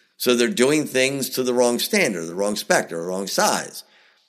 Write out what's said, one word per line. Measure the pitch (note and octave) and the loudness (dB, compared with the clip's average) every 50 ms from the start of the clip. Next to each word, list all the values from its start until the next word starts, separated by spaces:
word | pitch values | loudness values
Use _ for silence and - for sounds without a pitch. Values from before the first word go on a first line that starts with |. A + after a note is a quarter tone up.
| _ _ _ _ | _ _ _ _
So | - B2 B2 | 0 2 2
they're | A#2+ A#2+ A#2 | 4 2 0
doing | G2+ F2 B2 C3+ D3+ D#3 C#3+ | 2 2 2 4 4 0 0
things | - - C3+ C3 C3 C#3 C#3 C3 - | -2 0 0 2 2 0 -2 -6 -6
to | - - C3 | -4 -2 -2
the | B2 B2 | 0 2
wrong | B2 B2+ A#2+ A#2 A2+ | 2 2 2 2 0
standard, | - - - G#3 F3+ C3+ G2+ E2+ E2 | -2 0 2 2 2 2 0 -2 -6
the | E2 E2+ | -6 -4
wrong | F#2 G2 G#2 G#2+ | -2 -2 -2 -2
spec, | - - - F#3 D3+ - - | -4 -2 0 0 0 0 -2
or | E2+ E2 | -6 -8
the | E2 F2+ | -6 -4
wrong | F2+ F#2 G2 F2+ | -4 -4 -6 -4
size. | - - G#3 G3 B2 F2+ D2 - - - - _ _ _ _ _ _ _ _ | -2 0 2 2 2 0 -4 -6 -12 -16 -18 _ _ _ _ _ _ _ _